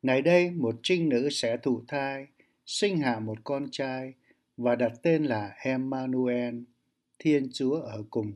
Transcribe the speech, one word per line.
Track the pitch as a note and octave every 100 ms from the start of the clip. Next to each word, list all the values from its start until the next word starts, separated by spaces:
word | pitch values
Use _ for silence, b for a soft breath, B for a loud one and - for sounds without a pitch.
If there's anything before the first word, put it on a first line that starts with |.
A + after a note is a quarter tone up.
Này | C3 C3
đây, | C#3+ F3+ F3+
một | F3 A#2 A#2
trinh | - F3+ E3
nữ | A#2+ C#3+
sẽ | C#3+ A#2 A#2
thụ | C#3 A#2 A#2
thai, | D3 C3+ C3+ C#3 _ b b -
sinh | - G#3 F3+
hạ | C3+ A#2
một | A2 A2
con | - C#3 C#3
trai | - C3+ C3 C3 C3 b b b -
và | A#2+ A#2+
đặt | A#2+ A2+
tên | E3+ D#3+
là | D3+ A2 G2+ -
Emmanuel, | C3 C3 C3 C3+ C3 B2+ B2+ B2 B2 A#2+ A#2+ _ _ _ _ _
Thiên | D#3+ D3 C3+
Chúa | - C3 D#3
ở | B2 G#2+ G#2+
cùng | A#2+ G#2+